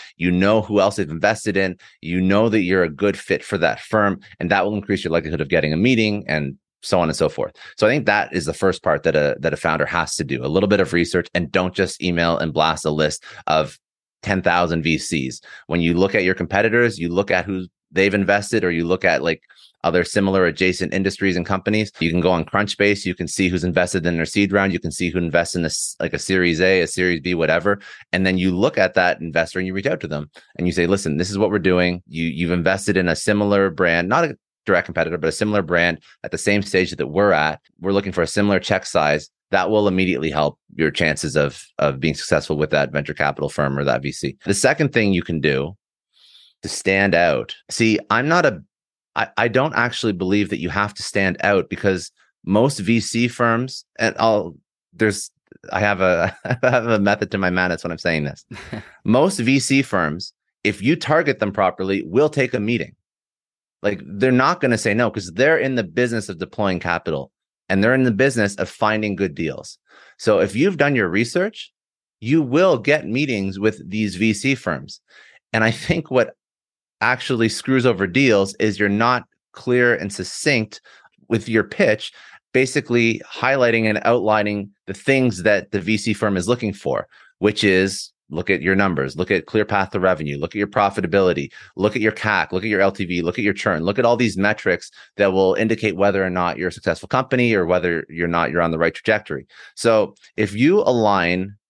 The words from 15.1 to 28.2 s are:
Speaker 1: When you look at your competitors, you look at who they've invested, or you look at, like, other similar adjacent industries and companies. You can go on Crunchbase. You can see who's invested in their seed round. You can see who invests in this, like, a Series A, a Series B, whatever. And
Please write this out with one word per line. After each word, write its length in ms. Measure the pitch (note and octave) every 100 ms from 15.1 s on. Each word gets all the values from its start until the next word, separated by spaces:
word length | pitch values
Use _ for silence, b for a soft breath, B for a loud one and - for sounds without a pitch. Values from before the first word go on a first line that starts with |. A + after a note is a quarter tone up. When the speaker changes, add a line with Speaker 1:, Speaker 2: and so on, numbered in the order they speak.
| D#2 C2 - B B B
Speaker 1:
When 160 | E2+
you 120 | E2+
look 200 | E2+ G2
at 100 | G#2+
your 100 | F#2
competitors, 640 | F#2 F2 G2 A2 A#2+ A#2 -
you 120 | E2+
look 200 | F2 G2+
at 140 | F#2
who 220 | F2 F#2 F2+ _ _
they've 220 | E2+ G2
invested, 500 | G2+ G2 G2+ G2+ A2+
or 60 | F2+
you 140 | E2
look 200 | E2+ F2+
at, 180 | F2+ C#2+
like, 200 | E2 D#2+ _ b b b
other 220 | E2+ F2
similar 400 | E2+ G#2 G2 F#2+
adjacent 480 | F2 D#2+ F#2 F2+ F2+
industries 440 | G2 F#2+ - G2 F2
and 100 | E2
companies. 440 | F#2+ G2+ G#2+ G#2 -
You 100 | E2+
can 100 | F2
go 100 | E2+
on 140 | F2
Crunchbase. 640 | E2 G2 G2+ - G2+ G2 F#2
You 80 |
can 120 | F2 E2+
see 220 | - F2+
who's 160 | F2+
invested 400 | F2+ F2 F2+ F#2+
in 120 | E2 E2
their 100 | D#2+
seed 260 | G2 G2+
round. 220 | G2+ G2
You 40 | F2
can 120 | E2
see 180 | - F2+
who 80 | F2+
invests 400 | E2+ D#2+ E2+ F2
in 60 |
this, 340 | D#2+ - - -
like, 120 | F2+
a 60 | D2+
Series 420 | - F#2+ F2 D#2+
A, 220 | F#2 F#2+
a 40 | D#2+
Series 340 | - F2+ E2
B, 140 | F2+
whatever. 460 | E2+ D#2 E2+ F#2+ G2+ B B B
And 140 | F2+